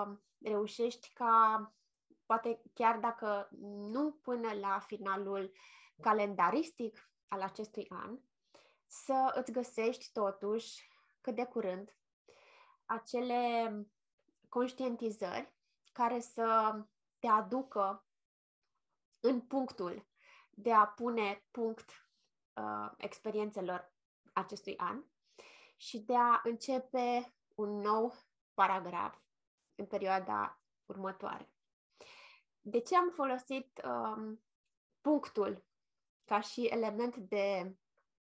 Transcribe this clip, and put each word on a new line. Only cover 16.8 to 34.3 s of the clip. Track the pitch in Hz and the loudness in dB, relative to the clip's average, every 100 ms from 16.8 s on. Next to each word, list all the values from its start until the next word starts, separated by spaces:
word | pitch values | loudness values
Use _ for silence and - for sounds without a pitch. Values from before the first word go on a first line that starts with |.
| 208 _ _ _ | -6 _ _ _
te | 233 | 4
aducă | - 190 247 262 220 196 214 _ _ _ _ _ _ _ _ _ _ _ _ | 4 4 -2 -2 0 0 0 _ _ _ _ _ _ _ _ _ _ _ _
în | 233 254 | 2 2
punctul | 240 269 254 - 180 180 - _ - - _ | 0 -4 -4 -4 -8 -8 -16 _ -20 -20 _
de | - 220 | -6 4
a | 220 208 | 6 6
pune | - 240 233 202 202 _ | 2 -2 0 -2 -4 _
punct, | - 226 226 - - _ _ _ _ _ | -4 -4 -4 -12 -20 _ _ _ _ _
uh, | - 107 104 104 - | -8 -6 -4 -6 -8
experiențelor | 202 - 220 208 208 208 180 180 - _ _ _ _ | -10 -8 -4 -2 -2 -4 -4 -4 -6 _ _ _ _
acestui | - 190 202 - - | -4 -4 -8 -10 -6
an | 180 220 311 _ _ - - - - - | -4 -6 -10 _ _ -20 -20 -20 -20 -20
și | - 233 | -12 -8
de | 214 247 | 2 4
a | 240 233 | 6 6
începe | 233 233 - 254 262 254 247 247 247 _ _ | 2 -4 -2 -4 -2 -2 2 0 -2 _ _
un | - 208 | -6 -4
nou | 208 202 220 226 233 _ _ _ | -2 2 2 2 -2 _ _ _
paragraf | - 190 190 175 175 104 - _ _ _ _ _ | 2 4 4 -2 -4 -6 -8 _ _ _ _ _
în | - 202 | -14 -4
perioada | 202 190 190 185 214 - - _ _ | -2 2 0 0 -2 -2 -6 _ _
următoare. | - 190 190 190 196 - - _ _ _ _ - - - - - _ _ | -14 -8 -6 -6 -8 -10 -12 _ _ _ _ -20 -20 -20 -20 -20 _ _
De | 208 233 | -2 -2
ce | 233 359 | 2 4
am | 359 | 4
folosit, | 339 269 254 - 269 262 - | 2 0 -2 -4 -6 -6 -10
um, | - - 226 214 220 | -4 -2 -4 -4 -8